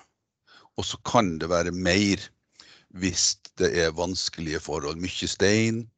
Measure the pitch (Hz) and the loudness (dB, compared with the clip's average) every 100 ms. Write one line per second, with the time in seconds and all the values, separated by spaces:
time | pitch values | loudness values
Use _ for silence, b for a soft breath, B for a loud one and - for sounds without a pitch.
0 | _ _ _ _ _ b b - 95 - | _ _ _ _ _ b b -8 -8 -8
1 | - 123 98 80 82 87 85 87 90 95 | 0 2 2 0 0 0 0 0 2 4
2 | 104 98 - _ _ b b b b 92 | 4 0 -4 _ _ b b b b -4
3 | 92 87 - - - - 90 87 82 80 | -2 0 0 -2 -8 -2 0 2 0 0
4 | 87 90 - - 80 78 - 78 71 80 | -4 -4 -6 -6 -6 -6 -4 -6 -6 -6
5 | 90 - 92 - 98 107 113 113 117 | -6 -6 -4 2 4 4 2 -2 -6